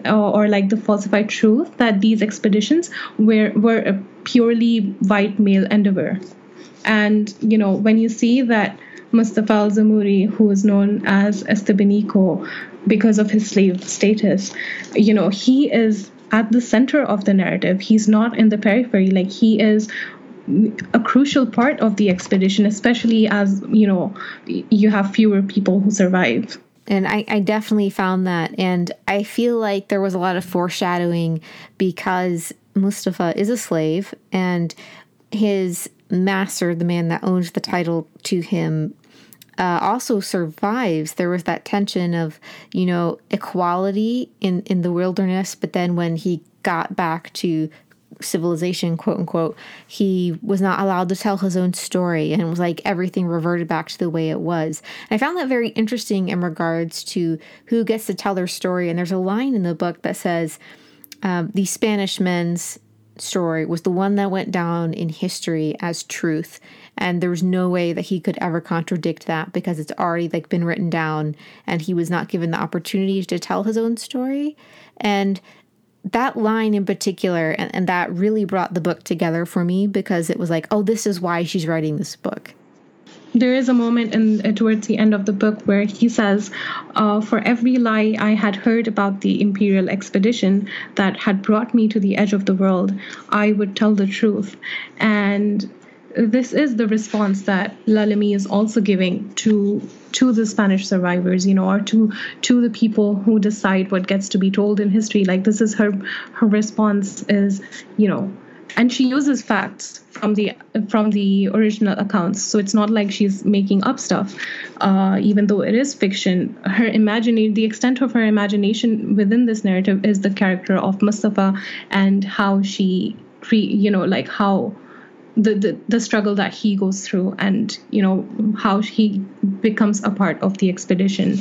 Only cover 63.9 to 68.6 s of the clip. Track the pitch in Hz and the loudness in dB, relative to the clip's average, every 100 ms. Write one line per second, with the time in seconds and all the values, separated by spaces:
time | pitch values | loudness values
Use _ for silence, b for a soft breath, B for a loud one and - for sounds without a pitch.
63.9 | 180 196 202 196 190 - 180 170 170 165 | 0 0 0 -2 -2 -2 -2 -2 -2 -2
64.9 | - 165 156 185 - - 160 156 - 175 | -4 -6 -6 -8 -6 -6 -4 -4 -4 -6
65.9 | 165 - - 170 156 160 - B B B | -8 -10 -6 -4 -4 -6 -14 B B B
66.9 | B 180 175 180 175 180 185 180 180 175 | B -4 -2 -2 -2 -2 0 0 0 -2
67.9 | 170 185 185 - 165 175 165 | -4 -4 -4 -4 -4 -4 -4